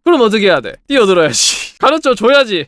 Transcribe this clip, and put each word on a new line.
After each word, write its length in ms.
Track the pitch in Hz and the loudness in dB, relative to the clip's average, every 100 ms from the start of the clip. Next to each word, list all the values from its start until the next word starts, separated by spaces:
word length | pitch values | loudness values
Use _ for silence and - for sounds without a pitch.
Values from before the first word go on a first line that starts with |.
그럼 180 | 339 320 | 0 2
어떻게 240 | 226 214 196 | 2 0 0
해야 140 | 151 | 0
돼? 140 | 110 - - | -2 -14 -4
뛰어들어야지. 840 | 277 202 180 156 - - - - | 0 2 2 0 0 -4 -6 -10
<laughs> 40 | - | -4
가르쳐 380 | 269 311 294 240 | -2 0 0 0
줘야지. 500 | 220 285 247 180 | 2 2 0 -4